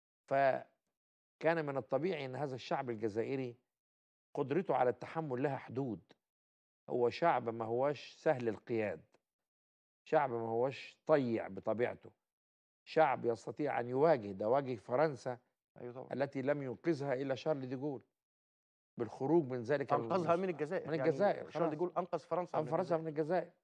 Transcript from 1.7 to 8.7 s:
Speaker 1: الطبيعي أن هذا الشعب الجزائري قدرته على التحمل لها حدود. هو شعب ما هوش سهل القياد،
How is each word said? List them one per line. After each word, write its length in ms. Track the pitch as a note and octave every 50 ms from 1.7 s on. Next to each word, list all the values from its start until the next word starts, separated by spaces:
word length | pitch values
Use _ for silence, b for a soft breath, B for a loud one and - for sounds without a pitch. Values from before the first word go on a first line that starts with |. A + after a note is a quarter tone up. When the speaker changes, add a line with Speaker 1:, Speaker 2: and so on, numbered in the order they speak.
| C#3
Speaker 1:
الطبيعي 480 | C3+ A#2+ - C#3 C3+ D3+ F#3+ F3 D3 C#3
أن 120 | C3 B2+
هذا 180 | B2+ D3 C#3 C3
الشعب 360 | A#2 - - E3+ C#3 C3+ B2
الجزائري 680 | A#2 G#2+ A2+ A2 F#2+ A2+ A#2 B2 C3+ C3+ C3 A#2+ A#2 - _ _ _ _ _ _ _ _ _ _ _ _ _ _ -
قدرته 400 | - C#3+ B2+ C#3+ F3+ F#3 - C#3+
على 160 | C3 C3 B2
التحمل 520 | A#2 - - - - E3 D#3+ C#3+ B2 B2
لها 140 | C#3 D3 C3+
حدود. 440 | - - - A2+ C3 C#3 B2+ G#2 E3+ - _ _ _ _ _ _ _ _ _ _ _ _ _ _ _ _ -
هو 220 | - A#2+ A#2+ A#2+
شعب 380 | A#2 - E3+ E3+ C#3+ B2+ A#2 A#2
ما 160 | A2+ A2+ A2+
هوش 480 | G#2+ A#2 B2 C3+ D3 C#3+ B2 - - -
سهل 340 | - - D#3+ D3 B2 A#2+ A2+
القياد، 520 | G2+ F#2+ - -